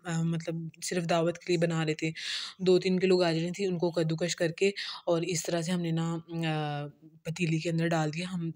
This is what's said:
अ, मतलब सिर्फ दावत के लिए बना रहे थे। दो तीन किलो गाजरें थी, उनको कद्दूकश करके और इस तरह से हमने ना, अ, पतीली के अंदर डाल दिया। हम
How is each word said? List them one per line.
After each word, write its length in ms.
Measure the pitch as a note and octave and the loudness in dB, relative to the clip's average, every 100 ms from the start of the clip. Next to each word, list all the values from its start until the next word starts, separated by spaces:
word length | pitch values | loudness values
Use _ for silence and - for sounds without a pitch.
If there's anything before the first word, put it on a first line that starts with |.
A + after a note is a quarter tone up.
| - | -2
अ, 180 | E3 | -2
मतलब 480 | E3 E3 E3 E3 E3 - | 0 -2 -4 -6 -8 -10
सिर्फ 200 | - F3+ E3+ | -4 -2 2
दावत 320 | E3+ E3 E3+ | 2 2 0
के 160 | - | 0
लिए 40 | F3 | 2
बना 260 | E3 E3 | 2 0
रहे 120 | D#3+ D#3 | 0 0
थे। 180 | D#3+ D#3+ - - - - | -2 -4 -6 -8 -8 -2
दो 180 | F#3 F3+ | 4 4
तीन 200 | F#3 F#3 | 4 2
किलो 180 | F#3+ F#3 | 4 4
गाजरें 340 | F3 D#3+ E3+ | 4 2 0
थी, 140 | F3+ G3 | -2 -2
उनको 260 | F3 F3 | 0 0
कद्दूकश 420 | E3+ D#3+ D#3+ E3+ | 2 0 0 -2
करके 400 | - E3+ D#3 G3 G3+ - - - | 0 -2 2 0 0 -6 -6 0
और 160 | E3+ | 0
इस 220 | E3+ E3+ - | 2 -2 -2
तरह 160 | E3+ | -2
से 100 | E3 | 0
हमने 200 | F3+ E3+ | -2 0
ना, 220 | E3 E3 E3 E3+ | 0 0 -2 -6
अ, 800 | E3 E3 D#3 D3+ D3 D3 - D#3+ - - | -4 -2 -2 -2 -4 -8 -12 -20 -12 -8
पतीली 340 | E3 E3+ D#3+ | -2 0 0
के 100 | E3 | 0
अंदर 180 | E3 E3+ | 0 2
डाल 240 | E3 D#3 | 2 0
दिया। 160 | D3+ F3+ | -2 -4
हम 260 | F#3 E3 | -4 -4